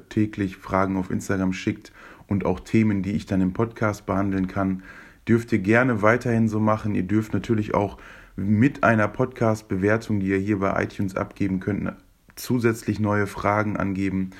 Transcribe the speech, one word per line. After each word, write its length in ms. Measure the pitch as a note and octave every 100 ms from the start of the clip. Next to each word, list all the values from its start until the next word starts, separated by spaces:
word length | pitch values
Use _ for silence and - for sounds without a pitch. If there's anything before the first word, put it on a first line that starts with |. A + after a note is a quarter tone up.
| -
täglich 480 | A2+ G#2+ G#2 G2 -
Fragen 400 | - F#2+ F#2+ F#2+
auf 160 | F#2
Instagram 400 | F#2+ - G2 F#2+
schickt 400 | F#2 - G#2 - - - - -
und 180 | G#2 -
auch 160 | -
Themen, 420 | - A2+ A2 G#2
die 80 | F#2+
ich 140 | - -
dann 160 | F#2+
im 100 | F#2
Podcast 540 | F#2 A#2 - G#2+ G2+ -
behandeln 420 | F#2+ G2+ F#2+ F#2
kann. 360 | G2+ F#2+ F#2 - - - - -
Dürft 240 | A2+ A#2
ihr 80 | G#2+
gerne 420 | F#2 A#2 C3 A2
weiterhin 460 | G#2+ A#2+ B2 A2+ A2
so 140 | G#2+
machen. 340 | G#2+ A2 A2 G2
Ihr 80 |
dürft 300 | F#2 G#2+ A2
natürlich 400 | G2 G2 A2 G#2
auch 240 | - G2 - - - - -
mit 480 | G2 G#2+ C#3 - A2
einer 240 | A2 G#2
Podcast-Bewertung, 1120 | - B2+ - A#2 G#2+ - F#2+ G2+ A2 A2+ G#2
die 80 | F#2+
ihr 100 | G2
hier 200 | G2 G2+
bei 220 | G2 -
iTunes 360 | G#2 - G2+ F#2
abgeben 420 | G2 - G2+ F#2+
könnt, 320 | G#2 G2 F2 - - _ _ -
zusätzlich 680 | - B2 A#2 A2 - G#2
neue 260 | G#2 G#2 G2+
Fragen 480 | - G2+ G#2 G#2+ F2+
angeben. 540 | F#2+ F#2+ G2 F#2+ F#2+ -